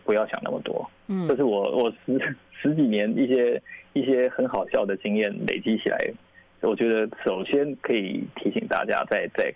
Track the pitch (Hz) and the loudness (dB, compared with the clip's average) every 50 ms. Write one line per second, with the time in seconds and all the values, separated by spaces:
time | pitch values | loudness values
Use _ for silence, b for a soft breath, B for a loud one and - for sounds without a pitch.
0 | - - - 107 110 - - - - - 147 - - - - - - - - _ | -2 0 2 2 0 0 -4 -6 -6 -4 -6 -4 -4 -4 -6 -6 -6 -8 -14 _
1 | _ - 190 185 175 151 135 123 143 120 101 101 98 - 78 127 120 113 - - | _ -6 -4 0 2 2 2 2 2 2 2 2 0 2 2 2 2 0 -2 -4
2 | - - 127 135 - - 131 - _ _ - - - 143 156 156 143 113 107 104 | -4 -2 0 0 0 -2 -6 -8 _ _ -10 -4 -2 0 2 2 2 2 2 2
3 | 104 110 113 113 139 123 131 127 123 120 120 - - B B B B B B 143 | 0 0 0 0 2 2 4 4 4 2 2 0 -4 B B B B B B -2
4 | 123 131 135 123 127 127 - - 131 123 - 98 92 - - 113 107 98 98 - | 2 2 4 4 2 2 0 0 -2 0 0 -2 -2 0 0 0 0 0 -2 -2
5 | - 104 104 107 107 101 101 - - - 90 92 - 110 110 - - - 95 - | -2 0 0 2 0 0 -2 -4 -4 -2 -4 -2 0 0 0 0 0 0 -2 -2
6 | - - - - - _ b b b b b _ - 113 107 - 117 117 113 110 | -2 -4 -6 -10 -16 _ b b b b b _ 0 0 2 2 2 2 2 2
7 | 107 113 - - - 110 95 92 98 - 139 143 143 151 131 - - - 120 107 | 0 -2 -4 -4 -2 -2 0 -2 0 0 2 2 2 0 -4 -4 -2 0 0 0
8 | 98 - - - - - - - - 101 - - - - - 92 - 107 101 82 | 0 -2 -4 -4 -6 -8 -8 -6 -4 -2 -2 -2 -2 -2 -2 -2 0 0 0 0
9 | - - 104 98 87 80 - - 90 67 - | 0 0 0 0 0 -2 -2 -2 -2 -2 -2